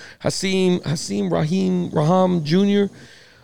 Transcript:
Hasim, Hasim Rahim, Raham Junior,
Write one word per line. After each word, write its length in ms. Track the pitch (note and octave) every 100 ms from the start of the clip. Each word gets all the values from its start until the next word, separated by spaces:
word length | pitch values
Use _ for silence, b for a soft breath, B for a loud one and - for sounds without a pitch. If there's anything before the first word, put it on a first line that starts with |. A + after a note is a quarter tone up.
| B B
Hasim, 600 | A#2+ - F#3+ F#3+ F#3 F3+
Hasim 520 | - E3 - G3+ G3
Rahim, 580 | E3 D#3 F#3+ F#3 F3+ F3
Raham 520 | - D3+ F#3 F#3 F3
Junior, 440 | D3 F3 G3+ G3+ G3 B B B B B